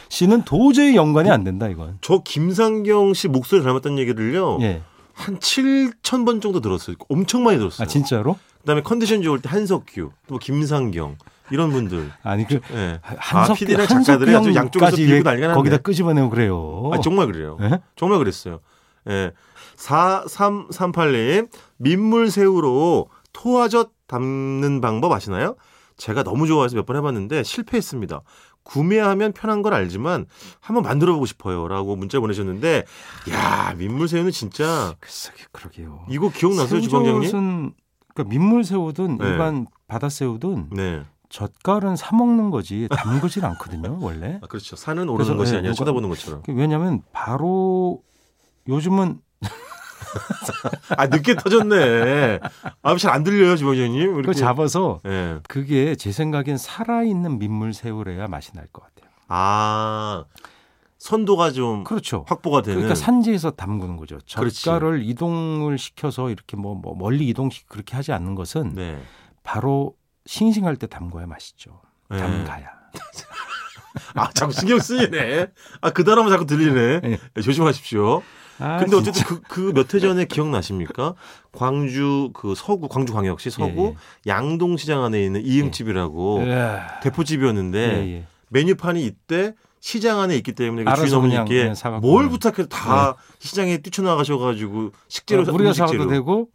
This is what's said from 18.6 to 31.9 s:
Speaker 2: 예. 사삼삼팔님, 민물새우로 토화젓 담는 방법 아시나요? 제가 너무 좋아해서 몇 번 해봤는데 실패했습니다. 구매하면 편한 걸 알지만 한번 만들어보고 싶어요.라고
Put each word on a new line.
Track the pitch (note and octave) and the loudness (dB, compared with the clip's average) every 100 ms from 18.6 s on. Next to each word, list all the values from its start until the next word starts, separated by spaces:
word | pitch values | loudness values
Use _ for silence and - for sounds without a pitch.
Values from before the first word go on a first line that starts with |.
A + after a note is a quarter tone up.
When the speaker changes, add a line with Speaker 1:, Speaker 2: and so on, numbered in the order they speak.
| _ _ _ _ G#2 | _ _ _ _ -6
Speaker 2:
예. | G2 F#2 - _ - - - | -2 -4 -6 _ -20 -20 -14
사삼삼팔님, | - D3+ F#3 F#3+ F3 - G3+ G3+ - F3 F3+ E3+ D#3 A#2+ A#2 F#3 A3+ - _ - | 0 2 4 2 -4 0 0 0 -6 -4 -2 0 2 2 2 0 0 -8 _ -2
민물새우로 | C3 F#3 A3 A#3 A3+ G3+ G3 F3+ D3 C3 E3+ C3 - _ _ | 0 2 4 4 4 4 4 4 4 4 4 2 0 _ _
토화젓 | - A#3+ B3 A#3 A#3 A3+ _ - | -6 0 2 4 2 0 _ -8
담는 | B2 C3 C3+ C3+ C3+ C#3+ C#3 | -4 -4 -4 -2 0 0 0
방법 | A#2 A2 E3+ | 0 0 0
아시나요? | A2 G#2 F#2 E3 - _ _ _ - | 0 -2 -4 -4 -6 _ _ _ -12
제가 | - A2+ | -6 -4
너무 | G#2+ B2 D#3+ | -2 0 2
좋아해서 | D#3 B2 A#2 | 2 2 0
몇 | G#2+ | -2
번 | C#3 | -2
해봤는데 | D3 A#2 G2+ D3+ | -2 -4 -4 -4
실패했습니다. | G#2+ - A3+ A#3+ - C3 F2+ D2 - _ _ _ | -4 -6 -4 -4 -4 -6 -8 -10 -14 _ _ _
구매하면 | - C3+ E3+ G#3+ G3+ G3 G#3+ | -6 -2 2 4 2 2 0
편한 | G3+ A3 G#3 | -2 -4 -2
걸 | G#3 C#3 | 0 0
알지만 | F#2 F#2+ D3+ D#3+ - - - - | 0 -4 -2 -4 -6 -14 -20 -16
한번 | - A#3 | -4 0
만들어보고 | D#3 D3 F3 D#3+ B2 | 2 2 4 2 -2
싶어요.라고 | - G2 F2+ E2+ G2 G2 | -6 -6 -6 -4 -4 -4